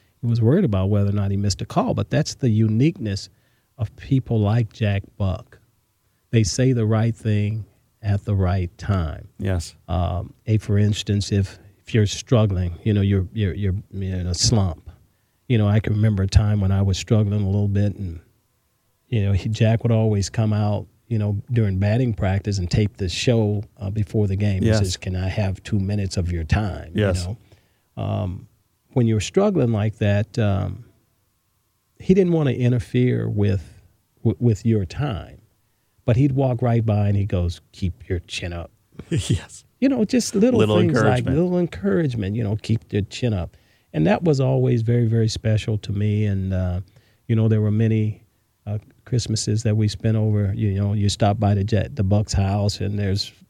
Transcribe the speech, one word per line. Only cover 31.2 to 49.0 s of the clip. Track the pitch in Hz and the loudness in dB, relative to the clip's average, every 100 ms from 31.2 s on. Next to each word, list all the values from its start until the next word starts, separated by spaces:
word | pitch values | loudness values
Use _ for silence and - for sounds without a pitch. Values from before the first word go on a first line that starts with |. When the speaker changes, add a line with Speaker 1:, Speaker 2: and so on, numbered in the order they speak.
| _ _ _ _ _ _ _ _ | _ _ _ _ _ _ _ _
Speaker 1:
he | - | -6
didn't | 190 180 | -2 0
wanna | 165 139 | 0 -2
interfere | 117 123 123 - 127 123 117 113 | 0 -2 -2 -2 -2 0 -2 -4
with, | 107 101 98 - - _ _ _ _ | -2 -2 -2 -6 -20 _ _ _ _
w-, | 117 - | -4 0
with | 120 104 117 | 0 0 0
your | 110 90 | 0 -2
time. | - 143 98 - 71 _ _ _ _ _ _ - | -6 -6 -6 -12 -20 _ _ _ _ _ _ -2
But | 117 | 2
he'd | 143 | 2
walk | 131 135 120 | 2 0 0
right | 123 117 | 0 2
by | 110 104 101 | 2 2 2
and | 101 | 0
he | 101 | 0
goes, | 92 87 - _ | -2 -2 -4 _
"Keep | - 92 - - | -6 -6 -6 -6
your | 90 | -8
chin | - - - | -6 -10 -10
up." | - - _ _ | -10 -12 _ _
Speaker 2:
<laughs> | - - | -20 -6
Yes. | 147 - 107 - - - _ | -4 -2 -4 -4 -20 -20 _
Speaker 1:
You | 262 | 0
know, | 254 214 | 2 0
just | 247 - | 0 0
little | 202 233 254 | 2 2 4
Speaker 2:
Little | 214 214 | 4 4
Speaker 1:
things | - | 4
like | 120 | 4
Speaker 2:
encouragement. | 107 127 123 139 | 4 2 0 0
Speaker 1:
little | 180 180 | 2 0
encouragement, | 170 - 196 190 156 117 98 107 | -2 -2 -2 0 0 -2 -4 -2
you | 107 | -2
know, | 107 | -4
"Keep | - 110 - | -2 -4 -2
your | 104 | -4
chin | 98 - 123 | -4 -4 -2
up." | 101 82 - _ _ _ 156 | -2 -4 -10 _ _ _ -2
And | 160 | 0
that | - | 2
was | 170 139 | 2 2
always | 131 131 127 120 | 2 2 2 2
very, | 113 120 117 | 2 2 2
very | 113 113 | 2 0
special | - 110 107 - 107 | 0 0 0 0 -4
to | - | -4
me. | 101 104 104 107 | -2 0 0 0
And, | 98 95 | -2 -2
uh, | 95 92 90 - _ _ _ - | -2 -2 -4 -8 _ _ _ -2
you | 113 | 0
know, | 110 | 2
there | 107 | 2
were | 107 | 2
many, | 107 113 110 107 101 _ _ _ _ - | 2 2 2 -2 -4 _ _ _ _ -10
uh, | 104 - _ | -10 -10 _